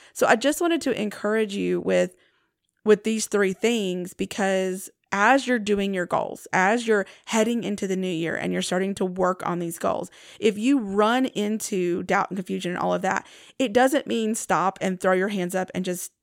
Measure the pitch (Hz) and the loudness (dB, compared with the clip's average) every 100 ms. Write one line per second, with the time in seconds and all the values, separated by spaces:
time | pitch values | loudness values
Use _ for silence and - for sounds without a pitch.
0 | - - - 247 269 302 339 330 277 - | -12 0 4 4 4 2 0 0 0 -2
1 | 214 - 208 220 220 196 180 180 180 185 | -4 -4 -2 0 -2 -2 -2 -2 2 2
2 | 180 - _ _ _ _ _ _ - 208 | 2 -2 _ _ _ _ _ _ 4 4
3 | 220 220 - 208 196 190 220 240 190 180 | 4 -2 0 0 0 0 0 2 0 -2
4 | 180 - 196 - 196 190 185 185 - _ | -6 -6 -6 -2 0 0 -2 -4 -10 _
5 | - 196 208 277 254 247 202 202 196 190 | -6 2 4 4 4 -2 0 0 0 -2
6 | 175 - - - - - 190 233 226 208 | -2 -2 -2 -8 -4 0 2 2 2 0
7 | 190 - - 226 220 240 196 202 196 185 | 0 -8 -4 0 2 0 -2 -4 -2 -2
8 | 185 165 165 - - 180 185 185 190 196 | -2 -2 -2 -4 -4 -4 -2 -2 -2 -2
9 | 190 180 185 180 - 175 170 165 190 - | -2 0 0 0 -2 -4 -4 -4 -2 -2
10 | 185 - - - 220 208 226 277 208 196 | -6 -14 -20 -2 0 2 2 2 2 2
11 | 214 247 262 - 208 214 - 196 180 175 | 2 2 0 -2 -2 -2 -4 -2 -2 -2
12 | 180 180 - 190 185 190 180 180 180 180 | 0 -2 -2 -4 -6 -6 -6 -4 -2 0
13 | 190 196 - - - - 262 220 262 277 | 0 -2 -4 -20 -14 -4 0 4 4 2
14 | - 226 220 226 - 170 180 - 190 185 | -2 -2 -2 -2 0 0 0 0 -4 0
15 | 190 185 196 202 175 185 185 - 185 180 | 2 2 0 -2 -2 -4 -4 -6 -4 -6
16 | - _ | -8 _